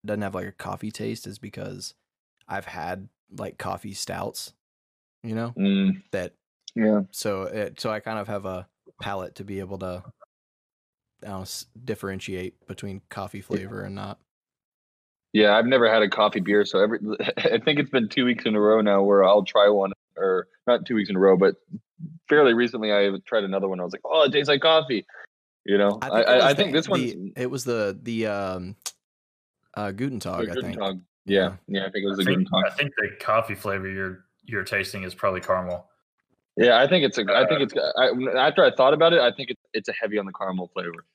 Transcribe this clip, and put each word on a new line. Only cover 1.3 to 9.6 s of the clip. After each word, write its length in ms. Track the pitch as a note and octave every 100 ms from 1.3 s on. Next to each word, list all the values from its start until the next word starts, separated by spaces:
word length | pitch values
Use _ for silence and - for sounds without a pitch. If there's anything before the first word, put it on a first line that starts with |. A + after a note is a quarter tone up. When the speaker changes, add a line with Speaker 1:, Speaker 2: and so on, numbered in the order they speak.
| G#2+
Speaker 1:
because 540 | G#2 - G2+ F#2+ - _ _ _ _ _ _
I've 180 | G2 -
had, 440 | - D#2+ F#2 G2+ _ _
like, 260 | G#2 G2+ -
coffee 360 | F#2 F#2 -
stouts, 600 | F#2+ - F#2 G#2 - - _ _ _ _ _ _ _
you 120 | A#2 A2
know, 200 | A#2 A#2+
Speaker 2:
Mm. 460 | G2 G2 G2 F#2+ _
Speaker 1:
that 240 | G2 F2+ _ _ _ - A#2
Speaker 2:
Yeah. 260 | G#2+ G#2 F#2+
Speaker 1:
so 320 | - G#2+ G2
it, 360 | F#2+ G#2+ G2+ -
so 120 | A#2
I 80 | G#2+
kind 200 | A2 A2
of 80 | G#2
have 180 | G#2 F#2+
a 220 | F2+ F#2 _ _ _
palate 340 | G#2 G2 F#2 -
to 80 |
be 160 | G2
able 180 | G2